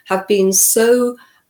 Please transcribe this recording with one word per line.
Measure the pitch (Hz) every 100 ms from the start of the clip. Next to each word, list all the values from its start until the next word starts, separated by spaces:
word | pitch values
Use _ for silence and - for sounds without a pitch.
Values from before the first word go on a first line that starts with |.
have | - 190 190
been | 202 190
so | 190 - 226 233 247 247 247 _ _ -